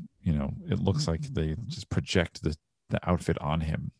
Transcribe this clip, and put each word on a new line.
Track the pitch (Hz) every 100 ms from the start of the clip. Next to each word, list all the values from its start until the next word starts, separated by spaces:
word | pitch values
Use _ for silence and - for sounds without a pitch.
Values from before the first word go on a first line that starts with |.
| - _
you | -
know, | 76 69 - -
it | -
looks | 90 95 -
like | 82
they | - - 78 80 117
just | 165 -
project | - - 95 82 -
the, | 76 76 _ _ -
the | - -
outfit | 87 - -
on | 73 80
him, | 78 - - -